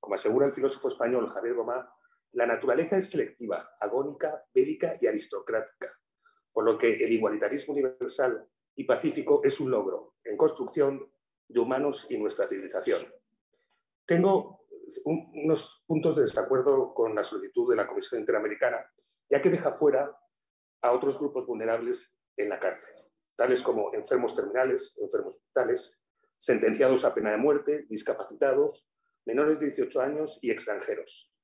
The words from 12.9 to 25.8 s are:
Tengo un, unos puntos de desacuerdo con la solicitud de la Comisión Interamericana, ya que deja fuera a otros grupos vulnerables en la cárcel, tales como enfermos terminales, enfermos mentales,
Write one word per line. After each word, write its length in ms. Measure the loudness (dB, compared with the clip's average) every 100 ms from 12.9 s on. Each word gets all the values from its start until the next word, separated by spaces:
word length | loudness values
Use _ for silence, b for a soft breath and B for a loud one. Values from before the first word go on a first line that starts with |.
| -2 -4 -18 _ _ _ _ _ _ _ _ 0
Tengo 600 | 2 4 4 0 -16 _ -20 -16 -8
un, 260 | -4 -4 -4 -4
unos 400 | 0 0 0 -18 _
puntos 300 | 0 2 4
de 60 |
desacuerdo 680 | 2 2 2 2 4 4 2
con 220 | 0 0
la 80 | 0
solicitud 480 | -4 -6 -6 -2 2
de 60 | 2
la 100 | 2
Comisión 340 | -4 -6 -6
Interamericana, 640 | 0 0 0 0 -2 -2 -8 _ _ _ _
ya 120 | 2
que 100 | 4
deja 200 | 2 0
fuera 480 | 2 4 4 0 -6 _ _ _ _ _ _
a 100 | 2
otros 260 | 2 2 0
grupos 280 | -2 -4 -6
vulnerables 720 | -4 0 0 -2 -6 -8 _ _ -4
en 120 | -4
la 100 | -2
cárcel, 360 | -4 -4 -14 -20 _ _ _ -2
tales 260 | 2 2
como 320 | 2 -2 -2
enfermos 400 | -4 0 0 0
terminales, 640 | -2 -4 0 0 0 -4 -8
enfermos 380 | -4 -4 -4 -12
mentales, 600 | _ -2 0 0